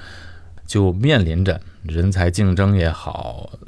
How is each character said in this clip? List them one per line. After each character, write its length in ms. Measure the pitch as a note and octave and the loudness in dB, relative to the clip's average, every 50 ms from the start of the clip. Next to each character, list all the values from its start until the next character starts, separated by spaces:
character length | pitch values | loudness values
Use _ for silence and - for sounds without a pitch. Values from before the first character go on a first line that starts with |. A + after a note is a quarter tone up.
| - - - - - - - - - - - - - | -16 -16 -18 -18 -18 -18 -18 -18 -18 -18 -18 -18 -14
就 260 | - - G#2 G2 F#2 F2 | -2 0 2 2 2 2
面 320 | G2 A#2 D3 D#3 A#2 F#2 | 2 2 4 4 4 2
临 180 | E2 D#2+ E2+ F#2 | 2 2 2 2
着 160 | F#2 E2 D#2+ - - - - | 2 0 -2 -6 -14 -18 -14
人 300 | - D#2 D#2+ E2 F2+ G2 | -10 -4 -2 2 2 2
才 180 | F#2 F#2+ F2 F2 | 2 2 2 2
竞 260 | F2 - G#2 F#2+ F2+ | 2 2 2 2 4
争 220 | F#2 G2 G2 G2+ | 4 4 4 4
也 140 | F#2+ E2+ E2 | 4 2 2
好， 580 | D2+ - - - - - - - - - - - - - - | 0 -2 -6 -8 -8 -8 -8 -10 -10 -10 -12 -14 -16 -18 -18